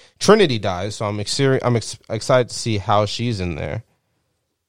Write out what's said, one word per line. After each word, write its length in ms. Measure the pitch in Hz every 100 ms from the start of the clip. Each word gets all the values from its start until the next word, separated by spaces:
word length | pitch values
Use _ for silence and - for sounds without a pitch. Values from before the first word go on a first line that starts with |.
| - -
Trinity 400 | - 214 180 117
dies, 380 | 101 90 101 101
so 80 | 107
I'm 120 | 104
exer-, 420 | 107 - 139 131
I'm 140 | 120 120
ex-, 220 | - - -
excited 400 | 107 - 127 117
to 60 |
see 240 | - - 107
how 260 | 95 104 107
she's 320 | - 117 107
in 160 | 90
there. 300 | 73 78 110 - _ _ _ _ _ _ _